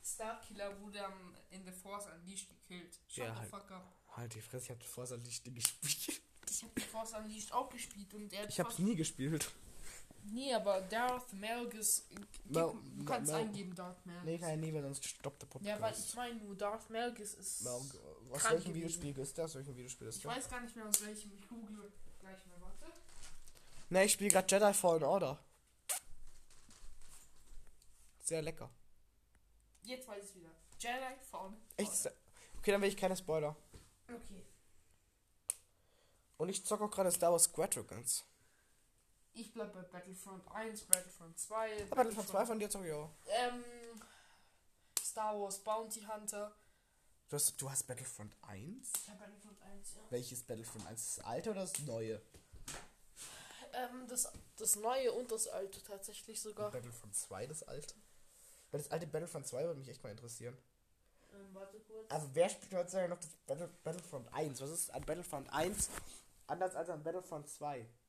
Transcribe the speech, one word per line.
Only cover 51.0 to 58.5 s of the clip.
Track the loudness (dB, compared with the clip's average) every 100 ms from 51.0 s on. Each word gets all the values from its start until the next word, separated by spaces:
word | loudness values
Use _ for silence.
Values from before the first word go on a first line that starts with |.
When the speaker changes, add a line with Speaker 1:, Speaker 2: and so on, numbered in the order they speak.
| -4 -4
Speaker 2:
Das | -2
alte | -2 -2
oder | -2
das | 0 -2
neue? | 0 0 0 -2 -6 -20 -18 -12 -8 -8 -10 -18 -20 -14 -12 -12 -14 -14 -8
Speaker 1:
Ähm, | -4 -4 -4 -4
das, | 2 2 0 -14 -2
das | 4 6
neue | 6 6 6
und | 6 2
das | 2 2
alte | 2 -2 -4
tatsächlich | -10 -8 -8 -10 -8 -6
sogar. | -6 -2 -2
Speaker 2:
Und |
Battlefront | -2 -6 -10 -4 -4
zwei, | -2 -4 -4
das | -6
alte? | -6 -8 -8 -12 -18 -20 -20 -20 -20